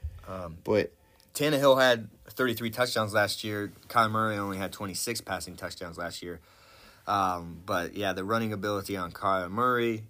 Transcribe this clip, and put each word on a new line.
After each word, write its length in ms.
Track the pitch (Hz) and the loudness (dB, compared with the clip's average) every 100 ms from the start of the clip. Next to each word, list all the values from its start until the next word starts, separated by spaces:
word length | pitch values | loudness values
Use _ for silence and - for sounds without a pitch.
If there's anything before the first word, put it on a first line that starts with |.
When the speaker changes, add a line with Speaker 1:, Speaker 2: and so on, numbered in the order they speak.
| - - - | -12 -10 -12
Speaker 1:
Um, 300 | 92 87 82 | -10 -10 -10
Speaker 2:
But 280 | - 107 - - _ _ _ | 2 2 2 -6 _ _ _
Speaker 1:
Tannehill 480 | - 147 143 139 131 | -2 2 6 6 8
had 280 | 131 120 110 - - | 6 4 0 -14 -16
thirty-three 400 | - 127 110 117 | 0 0 2 -4
touchdowns 440 | 113 123 113 107 | 0 0 2 2
last 300 | 104 101 - | 4 2 0
year. 260 | 110 104 104 - - | -4 -4 -6 -10 0
Kyler 240 | 120 110 | 2 4
Murray 260 | 110 110 104 | 2 0 0
only 220 | 101 95 | -2 -4
had 140 | 95 | -6
twenty-six 480 | - 101 82 - 113 | -6 -8 -6 -4 -6
passing 340 | - 92 87 | -6 -6 -6
touchdowns 420 | 85 90 - 87 85 | -10 -12 -10 -12 -8
last 280 | 85 - | -8 -8
year. 160 | 87 82 - - - - - - - | -10 -12 -14 -20 -20 -20 -20 -14 -2
Um, 560 | 101 95 87 85 82 | 2 2 0 -6 -12
but, 300 | 92 95 85 | -2 -2 -2
yeah, 200 | - 101 | -2 -2
the 100 | 92 | -2
running 280 | 95 113 110 | 0 0 0
ability 440 | 104 104 101 95 98 | -2 -2 -2 -2 -6
on 160 | 87 | -6
Kyler 360 | - 101 95 90 | -2 0 0 0
Murray. 540 | 104 123 123 117 110 | 0 2 2 0 -2